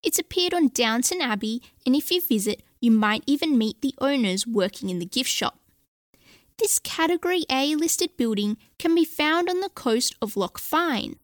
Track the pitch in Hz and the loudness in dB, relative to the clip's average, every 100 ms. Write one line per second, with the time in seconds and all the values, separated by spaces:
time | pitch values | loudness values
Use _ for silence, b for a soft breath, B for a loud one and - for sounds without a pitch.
0 | - - - - 359 349 285 - 233 233 | 0 -2 -2 -2 0 2 2 2 0 0
1 | - 359 269 214 214 226 b b - 277 | -2 -2 -2 -2 -2 -6 b b 0 2
2 | - 349 - 214 208 - _ _ 240 220 | 2 -2 2 0 0 -4 _ _ 4 4
3 | 208 214 - 294 330 262 214 - 269 - | 4 0 0 0 2 2 0 -2 -6 -2
4 | 269 277 208 190 240 226 185 - 190 180 | 0 2 0 0 -2 0 0 -2 -6 -6
5 | 175 - 160 - - _ _ _ _ _ | -4 -4 -2 -2 -4 _ _ _ _ _
6 | _ b b b b - 427 - - - | _ b b b b -4 0 0 -2 0
7 | 320 349 349 359 - 262 285 302 339 - | 2 2 0 -2 0 0 0 0 -2 -2
8 | 349 - 233 208 208 220 b _ 320 330 | -4 -2 -2 0 -2 -4 b _ 0 2
9 | 320 - 302 330 349 359 392 - 247 226 | 2 0 0 2 0 -2 -4 -4 0 0
10 | - - 214 202 180 - - 302 339 247 | 0 -4 -6 -4 -4 -6 -2 0 0 -2
11 | - - | -4 -10